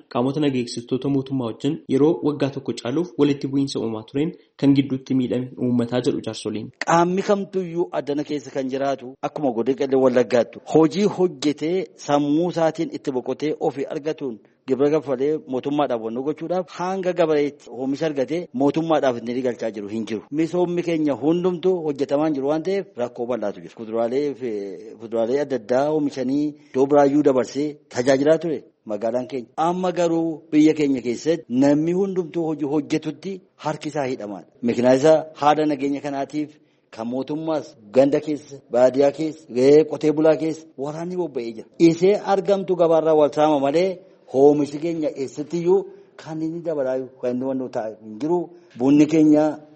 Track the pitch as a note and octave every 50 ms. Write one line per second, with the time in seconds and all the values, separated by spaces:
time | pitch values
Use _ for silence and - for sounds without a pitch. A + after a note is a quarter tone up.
0 | - _ - A#2+ B2 C3+ C#3 D3+ D3+ C#3+ C3 B2+ A#2 A#2+ - A#2 A#2 - C3 B2
1 | C3+ C#3+ C#3 C#3 C3 C3+ C#3 C3 A#2+ A2+ A2 - - C#3 D#3+ E3 - - C3+ C3
2 | C#3+ D#3 E3+ - - D3 D3 C3+ C#3 C3+ - C3+ - - A#2 - - A#2 C3+ D#3
3 | F3 F3 - - C#3+ C#3+ C#3+ C#3+ - C3+ C3+ C#3 C#3 C3+ - A#2+ G#2+ A2+ A2 G#2+
4 | G#2+ - - C#3 D3+ F3 - - _ _ _ - C#3+ C#3 C#3 C#3 C3+ B2 C3 C3
5 | - - C3 C3 B2 A#2 - B2 B2+ C3 - - B2+ B2 A#2+ A#2+ A#2 A#2 B2 B2+
6 | B2+ C#3+ - E3 - A2+ G#2+ - - G#2+ G#2+ G#2+ A2 B2 - - - - E3 E3+
7 | E3+ F3+ F3+ G3 F#3 - G#3 G3+ F#3+ - - F#3+ F#3 E3+ E3 E3+ F3+ F3 - D3+
8 | C#3 C3+ C#3+ D3 D3 - D3+ C#3+ B2+ C3+ - C#3+ C3+ C3 C3 C3 C#3 C#3 C3+ C3
9 | B2 B2+ C3+ - - C#3+ - - D3+ C3 A#2 A2 A2+ B2 C3+ A2+ C#3+ C3+ C3 C3
10 | C3 C3 A#2+ B2+ A#2+ G#2 B2 A#2+ A2 - - G#2+ - - - D#3 D#3+ D#3 C3+ F#3
11 | G#3 G3 - - F#3 F3+ D3+ C3 B2 D3 C#3 - D3+ D#3+ F3+ F#3+ E3+ - _ -
12 | - - C#3+ D3 D3 C#3+ D3 D#3+ F3 F3 D#3 E3 E3 D#3+ D#3 - E3 C#3+ - D3
13 | - D3 C3 B2 A#2 - B2+ - C#3+ D#3 - - - E3 B2 C#3 C3+ - - D#3
14 | C#3 D#3 D3+ - D3 C3 A2 G#2 _ _ _ _ - - C3 A#2+ C#3+ D3 D3+ D#3
15 | - C#3 C3+ A#2+ C3+ D3 D#3 D3+ D3+ - C3 B2+ - C#3+ C#3+ D3 D3 B2+ B2 A#2
16 | A2 A2+ A2+ B2 C3+ D3 D3+ - E3 D#3+ F3 F#3 F3 - - - F3 F#3 F#3+ F#3+
17 | F3+ F#3 F3 E3 E3+ D#3 D#3 D3 D3 C#3+ C#3+ - - - A2+ A#2 C3+ C3+ C#3+ B2+
18 | D#3+ D#3+ D3+ C#3 B2+ B2 D3+ F3 F3 - - B2 C#3 C#3+ D3 D#3+ E3 E3 D#3 D3
19 | C3+ C3 A#2+ A#2 A2+ A#2+ A#2+ C3 B2+ B2+ A2+ - A#2+ A2+ G2+ G#2+ G2+ G2 G#2+ A2+
20 | A2 G2 A2+ G2+ - - C#3+ D3+ E3 D#3 E3+ F3+ F3+ F3 F3 E3+ E3+ E3+ E3 D#3
21 | D#3 D3 C3 A2 B2+ D3+ E3+ F3 F3 F#3 F3+ E3 D3 F#3 F#3 F3 D#3 D#3 C#3+ C3
22 | C#3 - C#3+ C#3+ D#3 D#3+ D3+ C3+ C3 C#3 D3+ D#3+ D3+ F#3 G3 G3 - - - A#2
23 | A#2+ A#2+ A#2+ - A#2+ A#2 B2 A2+ G#2 G2+ F#2+ F#2 E2 E2 - - A#2 G#2+ A2 A2+
24 | A#2 A#2 B2 C#3 D3 D3 C3+ - C3 A#2+ G#2+ G#2 G2 G2 F#2 E2 G#2 A2+ A2 G#2+
25 | A2+ A2 A2+ A2+ A2+ A2+ C3 C#3+ D3 C3+ C3+ A#2+ G#2 G#2 B2 C3 C#3+ D3+ D#3 D#3
26 | D3 C#3 - C#3 B2 B2+ C3+ D3 D3 D3+ D3 - - _ - C3 C#3 C#3 D3 C#3+
27 | C#3+ C#3 C#3 D3+ C#3+ C#3+ C3 B2+ A2+ - - C3+ D3 D3+ C#3+ - _ _ - B2
28 | B2 C#3 C3+ C3+ C#3+ D3+ D#3+ D#3+ E3 E3+ D3 A2 - _ _ _ - A2+ G#2+ G#2
29 | A2+ A2+ A#2 B2 - - C#3+ B2+ A#2 - - - D#3 E3+ F3 F#3 F#3 F3+ E3+ E3+
30 | E3+ E3+ E3 E3 E3 E3 D#3 D3 - - D3+ D3+ D3+ D#3 D3+ D3+ D3+ C#3 C3+ B2+
31 | A#2 B2 A#2 - - D3+ E3+ E3 - - A#2 B2+ C#3 C#3+ D3 D3+ D#3 E3+ F3 F#3
32 | G3+ G3 F#3 F#3 F3 D3+ C3+ E3+ E3 D#3 D#3+ C#3+ D3+ C3+ D3 D#3 C#3 B2 D3+ D#3
33 | - D#3 C#3+ C3 - F#3+ G3 F#3 _ _ _ - - D3 D#3 D3 - D3+ C#3+ D3+
34 | C3+ B2+ C3 G#2+ G#2 G#2 G2+ F2+ - _ _ - - A#2+ A2 A#2+ A#2+ B2+ C3 C3+
35 | C3+ D#3 D#3+ D#3 - - - - C#3+ D3 D3+ D3 D#3 D3+ D3 B2+ C#3 C#3+ C#3+ C3+
36 | B2 D3 C#3 C#3 C#3 C3 - D3+ D3+ D3 - _ _ _ _ _ _ _ - A2+
37 | A2+ A#2 B2 C3+ B2+ - D3+ D#3 D#3+ D#3+ D#3+ D3 A#2 - - _ - - - B2+
38 | C#3 C#3+ C#3 D3 D3+ D#3 D3+ C3 - - C#3 C3 _ - G#2+ A#2+ B2+ B2+ C3 C3+
39 | C#3 C#3+ C#3+ - D#3+ D#3 D3 - - - A2+ B2 B2+ C#3 D3 D3+ D#3 D3+ D3 C#3+
40 | - D3+ D3+ D#3 D#3 D#3+ D#3 D#3 D#3+ D#3+ D3+ - - - - - C3+ D3 D3+ D#3+
41 | E3+ F3 F3+ F3+ F3 D3+ C3 C3 A#2 A#2 A2 G#2+ G#2 _ _ - E3+ E3 D#3+ -
42 | F3+ F#3+ G#3 G3 - F#3+ G3 G3 F3+ F#3+ G3+ G3 F#3+ F#3 F#3 E3+ E3+ E3 E3 D#3+
43 | D#3 D#3+ D#3+ D3+ D3 C#3 D3 D3+ D3+ D#3 D#3 C#3 C3+ C#3 C#3+ E3 F#3 F#3+ F3+ F3+
44 | - - _ _ _ - - C3 C#3 D3 D3 D3 C#3+ C3+ - D3 D3+ E3+ E3 E3
45 | D3+ C#3 - C3+ C3+ B2 - D3 C#3+ - E3+ F3 E3 F3 F#3+ G3 F#3 - - -
46 | - _ _ - - D3+ D#3+ D#3 D#3+ D#3+ E3 E3+ D#3 E3+ D#3 D3 C3 B2+ C3 C3
47 | C3 B2 - - - B2 B2 B2 B2+ C3+ C3+ C3 B2+ A#2+ - B2 G#2+ A2 G#2+ G#2
48 | A2 A2 G#2+ G#2+ C3+ D#3 F3 F3 D#3 - - - _ _ - A#2 B2 C3+ D3 D3
49 | D3+ D3 E3 D#3+ D#3 D#3 D3+ D3+ D#3 D3+ C#3+ - - - -